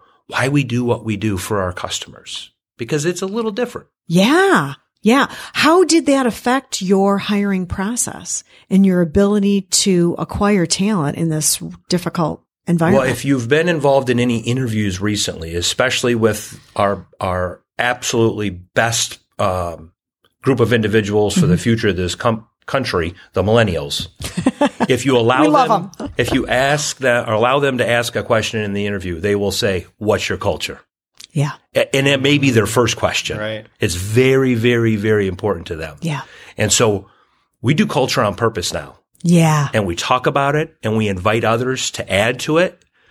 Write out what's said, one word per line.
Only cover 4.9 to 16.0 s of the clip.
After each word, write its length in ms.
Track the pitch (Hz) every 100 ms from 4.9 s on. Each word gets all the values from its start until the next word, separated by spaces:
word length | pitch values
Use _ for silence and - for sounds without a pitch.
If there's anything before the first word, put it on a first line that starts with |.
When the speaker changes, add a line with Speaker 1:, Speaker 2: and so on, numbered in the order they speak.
| _
Speaker 2:
Yeah. 260 | 208 269 226 - -
How 300 | - 285 349
did 220 | 349 330 269
that 200 | 269 247
affect 560 | - 240 262 - -
your 360 | 185 196 196 196
hiring 480 | - 208 202 190 180
process 800 | - 196 240 - - 175 - - - _
and 160 | 190 196
your 160 | 180
ability 600 | 170 202 202 208 202 202
to 540 | 190 - 208 180 175 -
acquire 480 | 160 - 202 208 165
talent 520 | - 196 208 147 -
in 100 | 165
this 280 | 156 151 - 165 175 _
difficult 540 | 180 - - 156 165 _ _ -
environment? 360 | 170 165 139
Speaker 1:
Well, 80 | 131
if 140 | 117 139
you've 240 | 139 117
been 180 | 147 170
involved 420 | 165 143 135 127
in 100 | 120
any 180 | 123 117
interviews 640 | 113 131 127 110 104 90
recently, 540 | 104 104 - 85 82 87
especially 600 | 87 - 127 -